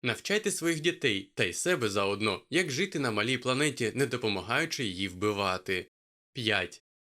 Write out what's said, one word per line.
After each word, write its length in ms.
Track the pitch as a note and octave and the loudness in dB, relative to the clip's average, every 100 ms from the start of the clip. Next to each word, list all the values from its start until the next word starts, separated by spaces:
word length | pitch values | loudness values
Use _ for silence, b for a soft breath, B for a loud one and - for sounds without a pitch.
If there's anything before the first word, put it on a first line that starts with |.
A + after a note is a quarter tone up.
Навчайте 480 | B2 A2 - G#3 G#3+ | -2 -2 0 0 0
своїх 300 | - E3 D#3+ | 0 0 2
дітей, 520 | E3 - C3+ G2 - | 0 2 0 0 -4
та 100 | - | -2
й 80 | G2 | -2
себе 360 | E2+ E3+ F3 A2+ | 0 0 2 2
заодно, 540 | G2 G2+ G2+ G#2+ F#2+ _ | 2 2 2 0 0 _
як 200 | D3+ F3 | 0 0
жити 280 | C3 G3 D#3+ | -2 -2 0
на 120 | C3 | 0
малій 280 | G#2 A2 B2+ | 0 0 0
планеті, 540 | B2+ B2+ D3+ B2+ A2+ | 0 2 0 0 -2
не 120 | B2 C3+ | 0 0
допомагаючи 800 | B2 A2 G2 F2+ C3 D#3+ - | 0 0 -2 0 -2 0 -2
її 240 | A#2 F2+ F#2+ | -4 -2 -4
вбивати. 800 | F2+ G#2+ G2+ G2 F#2 - F#2 F2+ _ _ _ _ | 0 0 2 0 -2 -2 -4 -4 _ _ _ _
П'ять. 500 | - A2 G2+ F2+ - _ _ | -4 0 0 -2 -10 _ _